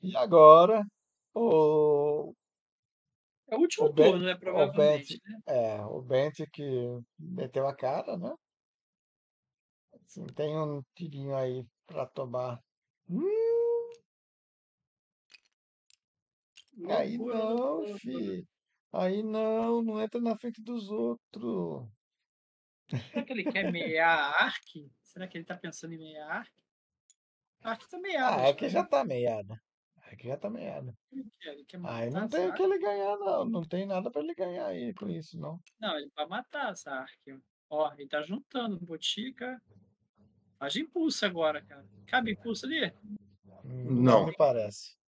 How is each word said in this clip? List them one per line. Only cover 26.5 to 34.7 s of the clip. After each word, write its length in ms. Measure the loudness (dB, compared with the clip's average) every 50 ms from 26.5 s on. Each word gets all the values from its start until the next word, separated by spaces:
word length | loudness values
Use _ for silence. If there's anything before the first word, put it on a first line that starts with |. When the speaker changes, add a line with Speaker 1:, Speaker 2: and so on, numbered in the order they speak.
| _ _ _ _ _ _ _ _ _ _ _ _ _ _ _ _ _ _ _ _ _ _
Speaker 2:
A 80 | _ -8
Ark 160 | -8 -8 -10 -16
tá 100 | -14 -12
meiada 360 | -8 -4 -2 0 2 2 2
Speaker 1:
Ah, 40 | 4
é 60 | 4
Speaker 2:
já, 60 | 4 4
Speaker 1:
que 140 | 4 -2 -2
já 120 | 0 0 0
Speaker 2:
né? 40 | 2
Speaker 1:
tá 140 | 0 0 0
meiada. 580 | 0 -2 0 0 0 0 -2 -6 -10 -14 -18 _ _ _ _ _ _ _ _ _ -20
É 40 | -20
que 120 | -14 -10
já 100 | -10 -10
tá 120 | -8 -8 -10
meiada. 480 | -10 -8 -10 -10 -10 -10 -12 -12 -14 _ _ _
Speaker 2:
Ele 160 | -14 -14 -14 -14 _ _
quer, 140 | -18 -18 -18
ele 120 | -18 -20
quer 120 | _ -16 -12 -10
Speaker 1:
Aí 240 | -8 -6 -4 -4 -4
Speaker 2:
matar 120 | -4 -4
Speaker 1:
não 80 | -4 -2
tem 100 | -2 -2
o 40 | -2
Speaker 2:
essa 80 | -2 0
Speaker 1:
que 80 | 0 0
Speaker 2:
Ark? 100 | 0 0
Speaker 1:
ele 60 | 0
ganhar, 360 | -2 -2 -2 -2 -2 -2 -4
não. 280 | -2 -2 -2 0 0 -2
Não 160 | -2 -4 -4 -6
tem 220 | -4 -6 -6 -4
nada 240 | -2 -4 -4 -4 -4
pra 120 | -6 -6
ele 120 | -6 -6 -6
ganhar 320 | -6 -6 -6 -6 -6 -6
aí 260 | -6